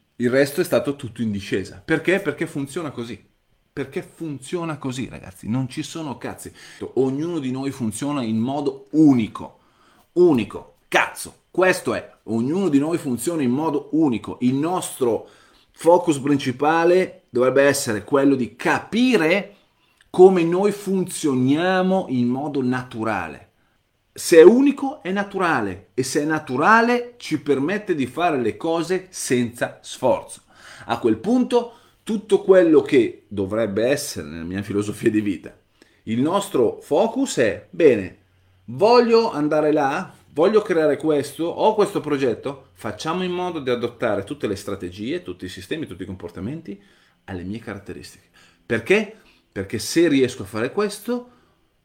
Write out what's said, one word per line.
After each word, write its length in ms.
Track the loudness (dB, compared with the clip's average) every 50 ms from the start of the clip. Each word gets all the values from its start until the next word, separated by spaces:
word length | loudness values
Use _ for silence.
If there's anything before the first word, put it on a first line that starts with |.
| _ _ _
Il 140 | -4 -2 0
resto 300 | 2 2 2 2 0 -2
è 40 | -2
stato 300 | 0 0 0 0 -2 -4
tutto 280 | -6 -10 -12 -8 -6 -4
in 100 | -4 -4
discesa. 500 | -4 -6 -4 -4 -4 -4 -6 -12 -16 -4
Perché? 360 | -4 -4 -2 0 0 0 0
Perché 260 | -2 -4 -6 -6 -8
funziona 460 | -8 -6 -8 -8 -8 -8 -10 -10 -10 -10
così. 280 | -10 -12 -12 -12 -16 -18 _ _ _ _ _ _ _ _ _ _
Perché 280 | -10 -10 -8 -8 -10
funziona 800 | -10 -10 -12 _ -10 -10 -10 -10 -10 -8 -8 -6 -6 -6 -8 -6
così, 300 | -8 -8 -6 -6 -8 -10
ragazzi. 400 | -10 -14 -18 -18 -18 -14 -8 -4
Non 200 | -4 -2 -4 -4
ci 140 | -6 -8 -10
sono 360 | -10 -10 -10 -10 -10 -10 -10
cazzi. 340 | -10 -12 -12 -12 -16 -18 -18 -20 -20 -20 -14 -14 -14 -6 -2
Ognuno 460 | -2 0 0 0 -4 -4 -4 -6 -6
di 100 | -6 -6
noi 220 | -6 -6 -6 -6 -6
funziona 500 | -4 -6 -6 -4 -4 -6 -4 -4 -4 -4
in 160 | -2 -2 -2
modo 480 | -2 -2 -2 -2 -4 -4 -6 -6 -10 -4 2
unico. 680 | 4 6 6 6 4 2 -2 -6 -10 -14 -14 -16 _ _ _ _ _ _ _ _ _ _ _ _
Unico. 640 | 4 6 6 6 4 0 -2 -6 -12 -16 -18 _ _ _
Cazzo. 600 | _ 0 0 0 0 -4 -10 -14 -16 -16 _ _ _
Questo 440 | 0 2 4 4 2 2 0 -4 -4
è. 180 | -4 -6 -10 -16 _ _
Ognuno 440 | -6 -4 -2 -2 -2 -2 -2 0 2
di 100 | 2 2
noi 180 | 2 2 -2
funziona 460 | -4 -4 -4 -6 -4 -4 -4 -4 -2 -2
in 80 | 0
modo 380 | 0 0 -2 -2 -2 -4 -6 -2
unico. 480 | 0 0 2 2 0 -2 -6 -8 -8 -2 0
Il 120 | 0 0
nostro 720 | 0 -2 -2 -4 -4 -6 -8 -6 -2 -2 0 0 -2 -4 -10 -18 _ _ _ _ _ _ _ _
focus 480 | _ 4 4 6 6 4 2 -2 0
principale 1040 | 0 0 0 0 0 -4 -4 -2 0 0 2 2 4 4 4 4 2 0 -6 -14 _ _
dovrebbe 360 | 0 2 2 4 4 6 4
essere 400 | 4 4 2 -2 -4 -4 -4 -2
quello 320 | 0 0 2 4 4 4
di 180 | 2 0 -4 -8
capire 1000 | -6 -2 -2 -2 -2 -2 -4 0 0 2 4 4 2 4 2 2 2 0 -4 -12 _ _ _ _ _ _ _ _ _ _ _
come 340 | 6 8 8 8 8 6 2
noi 260 | 2 0 2 2 0
funzioniamo 1400 | 0 -2 -4 -2 -2 -2 -2 -4 -6 -4 -2 0 0 2 2 2 2 2 2 0 0 2 2 2 0 0 0 -2
in 180 | -2 0 0 0
modo 340 | 0 -2 -4 -4 -4 -2 -2
naturale. 880 | -2 -2 -4 -6 -8 -8 -6 -4 -4 -2 -4 -6 -8 -12 -16 -18 _ _ _ _ _ _ _ _ _ _ _ _ _ _
Se 220 | -12 0 6 10 12
è 60 | 12
unico, 580 | 12 10 8 6 2 2 0 -4 -6 -8 -8 -8
è 80 | -4
naturale, 800 | -4 -4 -4 -4 -4 -2 -2 0 0 0 -2 -4 -6 -8 -12 _ _
e 120 | -6 -4
se 180 | -2 -2 -2 -2
è 20 |
naturale, 880 | 0 -2 -4 -4 -4 -4 0 2 4 4 4 4 2 0 0 -2 -6 -12
ci 240 | _ -8 -6 -6 -4
permette 560 | 0 0 0 0 0 -2 -2 -4 -4 -4 -4
di 100 | -4 -4
fare 340 | -4 -4 -2 -2 0 0 0
le 160 | -2 -2 -4
cose 520 | -2 -4 -2 -2 -2 -2 -2 -4 -4 -4 -8
senza 720 | -12 -12 -4 0 0 0 0 -2 -4 -6 -6 -8 -8 -12 -18
sforzo. 600 | -18 -12 -2 0 0 0 0 -2 -8 -18 -20 _ _ _ -20 -20 -20 -20 -20 -8
A 160 | -8 -6 -2
quel 160 | 2 0 0
punto, 560 | 2 0 0 2 2 2 2 0 0 0 -2 -8 -18 _ _ _ _ _
tutto 380 | -6 -6 -6 0 2 2 2 4
quello 380 | 6 6 6 8 8 6 4
che 440 | 4 6 4 4 4 4 0 -8 _
dovrebbe 580 | _ -6 -6 -4 -2 -2 -2 -2 -2 0 0 0
essere 420 | 0 0 -2 -4 -8 -10 -10 -10 -10
nella 160 | -10 -10 -8
mia 180 | -6 -6 -6 -6
filosofia 480 | -2 -2 -2 -2 -2 -6 -2 -2 0
di 100 | 0 0
vita, 320 | 0 -2 -6 -6 -10 -14 -20 _ _ _ _ _ _ _ _ _ _
il 160 | -6 -4 -2
nostro 580 | -2 0 0 -2 -4 -2 0 2 2 2 0 -4
focus 580 | -4 -2 0 0 0 0 0 -4 -4 -4 -2 0
è: 280 | 0 0 -2 -4 -10 _
"Bene, 500 | -2 4 6 6 6 4 0 -6 -12 -16 _ _ _ _ _ _ _ _ _
voglio 640 | -14 -2 0 2 4 6 6 6 6 4 4 2 2 -2
andare 400 | -2 -2 0 0 2 2 2 2
là, 420 | 2 2 0 -2 -4 -6 -10 -14 -20 _ _ -2
voglio 300 | 0 2 4 4 2 2
creare 340 | 2 0 0 2 2 0
questo, 500 | 0 0 0 0 0 -2 -4 -6 -6 -6
ho 280 | -6 -2 0 2 2 2
questo 240 | 2 0 0 0 -4
progetto", 720 | -4 -2 -2 0 0 0 -2 -2 -6 -10 -10 -10 -16 _ _
facciamo 500 | _ -12 -12 -10 -8 -8 -6 -4 -4 -4
in 80 | -4 -4
modo 260 | -4 -6 -6 -8 -6
di 120 | -4 -4
adottare 520 | -2 -2 -4 -6 -6 -4 -4 -2 -2 -2 -4
tutte 240 | -8 -8 -6 -4
le 80 | -4 -4
strategie, 720 | -6 -6 -8 -8 -8 -8 -10 -10 -10 -8 -8 -8 -8 -8
tutti 200 | -12 -12 -12 -12
i 40 | -14
sistemi, 400 | -14 -14 -10 -10 -8 -8 -8 -10
tutti 160 | -12 -12 -12
i 20 |
comportamenti 760 | -12 -12 -12 -14 -14 -12 -10 -10 -10 -10 -10 -12 -14 -16 -16 _ _ _ _ _ _ _ _ _
alle 180 | -14 -12 -12 -10
mie 160 | -10 -10 -10
caratteristiche. 680 | -12 -12 -14 -14 -14 -14 -16 -16 -16 -18 -20 -20 _ _ _ _ _ _ _ _ _
Perché? 480 | -4 -4 -4 0 2 2 2 2 -2 -8 -18 _ _ _ _ _ _
Perché 300 | _ -10 -8 -6 -8 -8
se 260 | -8 -2 0 2 2
riesco 380 | 4 4 2 2 0 -2 -6 -12
a 20 |
fare 240 | -10 -6 -6 -6 -4
questo, 600 | -4 -4 -4 -4 -6 -8 -6 -6 -6 -6 -6 -12 _ _ _ _ _ _ _ _ _ _ _